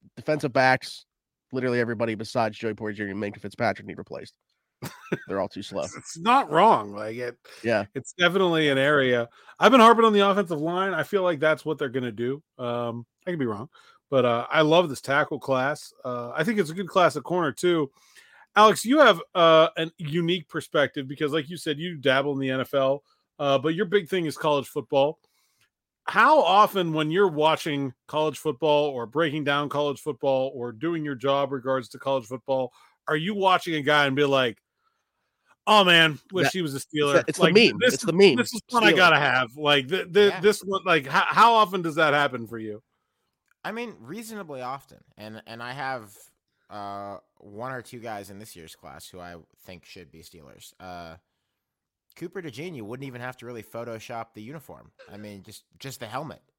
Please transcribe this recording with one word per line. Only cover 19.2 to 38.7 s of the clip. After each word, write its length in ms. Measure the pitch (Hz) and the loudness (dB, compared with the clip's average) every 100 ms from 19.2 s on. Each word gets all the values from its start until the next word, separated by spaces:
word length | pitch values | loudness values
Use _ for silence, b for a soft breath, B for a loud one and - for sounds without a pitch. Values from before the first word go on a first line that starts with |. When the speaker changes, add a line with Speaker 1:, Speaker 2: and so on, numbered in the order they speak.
| - | 0
Speaker 2:
uh, 360 | 185 165 160 165 170 | 4 6 8 6 2
a 120 | 165 - | -8 -8
unique 500 | 151 165 165 180 151 | -6 -2 0 -2 -4
perspective 600 | 160 - 156 135 147 135 | -12 -2 0 0 -2 -10
because, 260 | 139 151 | -6 -4
like 160 | 156 143 | -4 -6
you 80 | 175 | -8
said, 220 | 165 147 | -8 -6
you 160 | 175 160 | -8 -4
dabble 380 | 131 131 143 | 0 0 0
in 60 | 139 | -4
the 120 | 135 | -4
N 100 | 131 | -4
F 140 | 120 139 | -4 -2
L, 280 | 135 143 _ _ _ - | 0 -2 _ _ _ -6
uh, 180 | 143 139 | 0 0
but 160 | 147 | 0
your 140 | 165 196 | -4 0
big 200 | 202 160 | 0 0
thing 180 | 185 160 | -4 -4
is 120 | 135 | -2
college 300 | 160 143 123 | 0 0 -2
football. 520 | 147 123 143 139 - _ _ _ _ _ _ _ _ - | -10 -2 2 2 -2 _ _ _ _ _ _ _ _ -2
How 320 | 196 247 311 | 4 6 6
often 540 | 175 190 196 196 170 | 6 6 6 2 -2
when 160 | 156 156 | -2 0
you're 180 | 175 196 | 2 2
watching 640 | 151 151 151 165 143 139 - - | 2 2 2 -2 -4 -6 -10 -6
college 300 | 151 156 135 | -2 -2 -4
football 520 | 156 131 156 147 147 | -6 -2 2 2 2
or 180 | 127 113 | -4 -6
breaking 360 | 139 165 156 | -2 -2 -2
down 260 | 143 143 143 | -2 -2 -2
college 300 | 143 147 139 | -2 -2 -4
football 520 | 156 135 139 131 131 | -8 -4 -2 0 -2
or 180 | 139 120 | -6 -12
doing 320 | 110 165 170 | -8 -6 -4
your 120 | 151 131 | -6 -4
job 360 | 139 139 139 | -2 0 -2
regards 380 | 135 127 131 117 | -4 -4 -4 -6
to 80 | 131 | -10
college 280 | 135 135 113 | -4 -4 -6
football, 460 | 127 - 131 123 b b b - | -10 -4 -4 -4 b b b -6
are 100 | 156 | -4
you 160 | 175 | -4
watching 400 | 202 190 180 175 | 0 2 2 0
a 80 | 156 | -4
guy 240 | 139 147 143 | 2 2 2
and 100 | 135 | 2
be 80 | |
like, 380 | 143 135 123 107 _ _ _ _ _ _ _ _ _ _ - | 2 2 0 -4 _ _ _ _ _ _ _ _ _ _ 4
"Oh 180 | 214 | 6
man, 360 | 180 170 160 139 _ | 8 6 6 0 _
wish 120 | 185 139 | -2 0
Speaker 1:
That, 80 | |
Speaker 2:
he 80 | 185 | 0
was 140 | 160 135 | -4 -6
a 20 | |
Speaker 1:
it's 80 | - | -6
Speaker 2:
Steeler"? 280 | 151 143 | -2 2
Speaker 1:
the, 120 | 139 - | 2 2
it's 120 | 156 | 2
Speaker 2:
Like, 160 | 165 196 | 4 6
Speaker 1:
the 160 | 208 | 4
meme. 80 | 104 | 4
Speaker 2:
"This 160 | 247 139 | 0 0
Speaker 1:
It's 80 | |
Speaker 2:
is, 40 | 196 | 0
Speaker 1:
the 60 | |
meme. 220 | 165 196 240 | 4 6 4
Speaker 2:
this 180 | 226 | -2
is 80 | 220 | -6
what 140 | - | -4